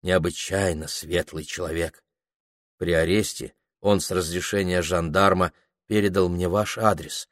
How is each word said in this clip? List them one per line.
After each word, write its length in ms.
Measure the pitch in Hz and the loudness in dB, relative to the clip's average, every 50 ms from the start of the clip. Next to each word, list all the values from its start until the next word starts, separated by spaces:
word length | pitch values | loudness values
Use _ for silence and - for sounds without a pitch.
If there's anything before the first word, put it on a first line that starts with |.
Необычайно 840 | - 90 92 92 78 87 82 - - - 95 98 98 92 82 78 76 | 0 2 2 2 2 0 -4 -6 -8 -4 -2 0 0 0 -2 -2 -6
светлый 580 | 73 - - - 78 85 87 82 - - 82 76 | -8 -10 -10 -6 -2 -2 -2 -2 -2 -8 -12 -10
человек. 600 | - - - 90 80 80 82 85 80 _ _ _ _ _ _ _ _ _ _ _ _ _ _ _ _ _ | -10 -10 -8 -6 -6 -4 -4 -4 -4 _ _ _ _ _ _ _ _ _ _ _ _ _ _ _ _ _
При 160 | _ 92 85 | _ -2 0
аресте 640 | 87 80 82 82 92 107 104 - - - - - _ _ _ _ _ _ | 2 2 2 4 2 2 0 -2 -6 -10 -12 -14 _ _ _ _ _ _
он 200 | - 101 101 95 | 2 2 2 2
с 100 | - - | 2 -2
разрешения 720 | 95 92 87 78 87 90 87 - - 101 98 90 90 90 | -2 -2 -2 -2 -4 -6 -4 -2 -2 -2 0 2 0 0
жандарма 720 | 85 78 90 87 85 82 76 95 98 98 95 92 90 82 _ _ _ _ _ _ _ | 0 0 0 0 0 0 2 4 4 4 4 4 2 0 _ _ _ _ _ _ _
передал 420 | _ 110 107 101 101 90 98 92 90 | _ 0 2 2 2 4 2 2 2
мне 200 | 87 87 90 87 | 2 0 0 0
ваш 300 | 87 104 104 - - - | 2 0 0 -2 -4 2
адрес. 500 | 113 107 98 73 80 - - - - _ | 2 2 2 2 -4 -10 -10 -12 -12 _